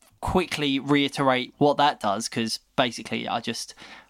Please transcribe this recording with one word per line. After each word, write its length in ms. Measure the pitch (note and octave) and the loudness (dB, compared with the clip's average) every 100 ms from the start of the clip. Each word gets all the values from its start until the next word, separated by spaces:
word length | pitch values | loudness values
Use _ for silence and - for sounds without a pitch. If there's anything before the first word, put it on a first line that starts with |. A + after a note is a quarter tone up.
| _ _ | _ _
quickly 580 | - F#3 E3 - D3 C3+ | -2 0 0 -2 0 0
reiterate 760 | C3+ D3 C#3 - C3+ B2+ B2+ - | 2 2 2 2 2 2 -2 2
what 200 | D3 C#3 | 2 4
that 220 | D3 A#2+ | 2 2
does, 280 | G#2+ G2+ - | 0 -2 -2
'cause 300 | - A2+ - _ - | -4 -4 -4 _ -2
basically 520 | B2+ A2+ A2 A#2 A#2+ | -2 -2 -8 -6 -4
I 120 | A#2+ | -4
just, 340 | A2+ A2+ - - - - - | -4 -8 -10 -16 -20 -20 -20